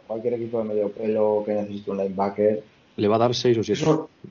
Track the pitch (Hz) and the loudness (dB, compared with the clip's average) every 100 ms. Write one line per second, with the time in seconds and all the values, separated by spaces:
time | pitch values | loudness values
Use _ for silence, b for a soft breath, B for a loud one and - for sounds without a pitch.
0 | - 113 120 120 113 117 107 107 101 - | -10 -6 -4 -4 -4 -4 -2 -2 -2 -2
1 | 110 110 107 104 104 104 101 101 101 98 | -2 2 2 2 0 -2 -4 -8 -6 -4
2 | 98 95 101 101 104 110 - _ _ - | -4 -2 -2 2 2 2 -6 _ _ -2
3 | 104 110 120 123 127 113 104 104 156 - | 2 4 2 2 2 2 2 0 2 2
4 | - _ - | -2 _ -20